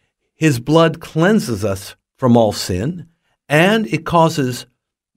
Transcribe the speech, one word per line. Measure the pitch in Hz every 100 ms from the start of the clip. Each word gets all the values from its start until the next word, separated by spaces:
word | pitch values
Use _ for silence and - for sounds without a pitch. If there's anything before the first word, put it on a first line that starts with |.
| _ _ _
his | - 160 120
blood | 143 165 165 165
cleanses | - 156 180 214 - 101
us | 101 95 - - _ -
from | 127 117
all | 107
sin, | 101 - 90 127 175 - _ _ _ -
and | 147 185 220 220
it | 147
causes | - 170 165 165 127 123 - _ _ _ _